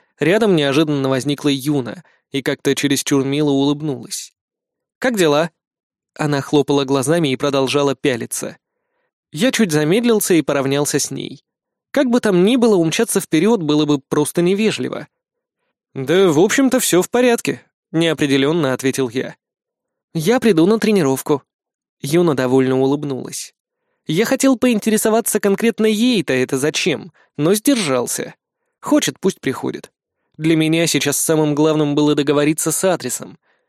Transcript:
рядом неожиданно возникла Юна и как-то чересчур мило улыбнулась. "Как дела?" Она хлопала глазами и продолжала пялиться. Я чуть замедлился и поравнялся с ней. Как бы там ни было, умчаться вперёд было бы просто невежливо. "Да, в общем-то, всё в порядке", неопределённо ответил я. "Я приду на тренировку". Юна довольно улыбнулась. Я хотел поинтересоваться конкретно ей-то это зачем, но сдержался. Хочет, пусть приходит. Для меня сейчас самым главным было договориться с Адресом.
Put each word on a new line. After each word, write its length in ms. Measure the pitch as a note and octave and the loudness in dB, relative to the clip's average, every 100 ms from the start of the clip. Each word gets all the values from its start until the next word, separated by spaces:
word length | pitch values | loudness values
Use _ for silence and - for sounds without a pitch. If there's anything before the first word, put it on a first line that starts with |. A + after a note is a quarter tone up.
| _ - | _ -4
рядом 340 | D3+ G#3+ A3 | 0 2 2
неожиданно 540 | E3 C#3+ C#3 D#3 C#3+ C3+ | 2 2 2 0 0 0
возникла 400 | C3 C#3 C#3 D3+ | -2 -2 -2 -2
Юна 560 | C3+ C3+ C#3+ A#2 F3 - _ _ | -2 -2 -4 -4 -12 -20 _ _
и 120 | C#3 | -6
как-то 320 | C3+ C#3 D3 | -4 -2 -2
чересчур 500 | C3 C#3 C#3 - C#3 | 0 0 -2 0 0
мило 260 | C3+ C#3+ D3+ | 0 0 0
улыбнулась. 840 | C#3 C#3+ C#3+ D3+ B2 - - - _ _ _ _ _ _ - | 0 0 -2 -6 -8 -10 -14 -14 _ _ _ _ _ _ -4
"Как 180 | C4 G#3+ | -2 2
дела?" 340 | D#3+ C#3+ E3+ _ _ _ _ _ _ | 2 2 -2 _ _ _ _ _ _
Она 260 | - D3+ C#3+ | -6 -2 -2
хлопала 440 | - D3 C3+ C#3 | 0 2 2 0
глазами 480 | C3+ C#3 B2+ E3+ D3 | 0 0 0 0 0
и 40 | B2+ | -2
продолжала 580 | C#3+ C3+ C3 C#3+ C#3+ | -2 -2 0 0 0
пялиться. 640 | B2+ C#3+ A#2+ - - - - _ _ _ _ _ _ _ | -2 -2 -2 -6 -10 -10 -14 _ _ _ _ _ _ _
Я 200 | D3+ B3+ | -2 0
чуть 200 | - G3+ | 2 2
замедлился 600 | D3 D3+ G#3+ A#3+ G#3+ - | 2 2 2 2 0 2
и 80 | E3 | 0
поравнялся 560 | D#3 C#3 C3+ C#3+ D3 C#3+ | 2 -2 0 -2 -2 -2
с 120 | - | -4
ней. 340 | C#3 - C#3 _ _ _ _ _ | -8 -12 -14 _ _ _ _ _
Как 200 | C#4 C4 | -2 0
бы 100 | A#3+ | 0
там 240 | G#3+ F3 | 2 2
ни 100 | G3 | 4
было, 220 | C4 A#3 F#3+ | 4 4 4
умчаться 440 | D#3+ F#3 A3+ G3 | 2 0 -2 -2
вперёд 420 | - D#3 G3+ A#3 | 0 0 2 0
было 240 | D3 D3+ D3 | 0 0 2
бы 120 | C#3+ | 0
просто 420 | - D3 D3 - | -2 -2 -2 0
невежливо. 680 | F3 G3 A3 B2 B2+ - - _ _ _ _ _ _ _ _ | 0 0 -2 -2 -6 -10 -14 _ _ _ _ _ _ _ _
"Да, 340 | C3+ C3+ F3+ F#3+ | -8 0 2 4
в 100 | D3 | 4
общем-то, 400 | G3+ - C4+ B3+ | 2 2 2 2
всё 240 | - E3+ | 2 0
в 80 | F3+ | 2
порядке", 520 | A#3+ B3+ A#3 - A#2+ _ _ _ | 2 2 0 -2 -8 _ _ _
неопределённо 840 | D#3+ E3 D3+ D3 C3+ C#3 E3+ C3+ | -2 0 0 0 2 2 0 -2
ответил 360 | B2+ C3+ C3 B2+ | -2 -2 -2 -4
я. 280 | B2 - - _ _ _ _ _ _ _ | -4 -8 -12 _ _ _ _ _ _ _
"Я 280 | E3 D#3 B3 | -4 0 2
приду 260 | A#3 D#3+ F#3 | 4 4 4
на 120 | A3 | 2
тренировку". 640 | G#3+ G3+ C#3 C3 - C#3+ _ _ _ _ _ _ | 2 2 2 0 -2 -4 _ _ _ _ _ _
Юна 340 | C#3 E3 F3 | -2 0 2
довольно 440 | C3 B2+ C3 C3 C3 | 0 2 2 2 2
улыбнулась. 760 | C3+ D3 D3 B2+ - - - _ _ _ _ _ - | 0 0 -4 -8 -10 -12 -14 _ _ _ _ _ -4
Я 180 | D#3+ | -2
хотел 320 | A3 C4 C4+ B3 | 0 2 2 2
поинтересоваться 840 | B3+ G#3+ A3 G#3+ A3 A3 - G#3 | 2 2 0 0 2 0 0 -2
конкретно 440 | G3+ G3 A3+ - | 0 0 0 0
ей-то 480 | A3 G#3+ B3 A3 C#3 | 0 2 0 0 0
это 260 | C3 B2+ C3+ | -2 0 -2
зачем, 540 | D3 - F3 A#2+ - _ _ - | -2 -2 -2 -4 -8 _ _ -2
но 180 | D#3 | 0
сдержался. 800 | G#3+ C#4 B3 D#3 B2+ A#2+ - - - _ _ _ _ | 2 2 0 0 -2 -4 -6 -10 -14 _ _ _ _
Хочет, 400 | - D4 - - | 0 0 0 -4
пусть 200 | G3 - | -4 -4
приходит. 500 | C3+ B2 - - - _ _ _ _ - | -6 -6 -8 -8 -14 _ _ _ _ -4
Для 200 | D#3 D#3+ | 0 2
меня 300 | D#3 E3 E3 | 2 0 0
сейчас 320 | C#3+ C#3+ C#3 | -2 -2 -2
самым 360 | - D#3 D3+ | 0 0 0
главным 400 | D3 D#3 D#3 D3 | 0 0 0 0
было 200 | D3 D3 | 0 0
договориться 580 | D3 C#3+ D3 D3 D#3 D#3+ | 0 0 0 0 -2 -4
с 120 | - | -2
Адресом. 540 | F#3+ E3 B2+ - - - _ _ | -2 -2 -6 -10 -14 -20 _ _